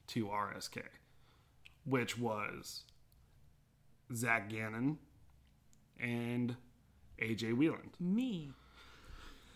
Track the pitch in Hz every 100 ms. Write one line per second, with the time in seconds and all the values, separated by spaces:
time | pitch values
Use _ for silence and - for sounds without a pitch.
0 | - 123 101 104 101 98 - - - -
1 | - - - - - - - - 131 131
2 | 117 117 117 104 104 - - - - -
3 | - - - - - - - - - -
4 | - 117 120 113 104 110 110 110 135 156
5 | - - - - - - - - - -
6 | 120 120 120 120 123 123 - - - -
7 | - - 113 107 113 120 156 120 - -
8 | 175 214 262 180 143 131 - - - -
9 | - - - - -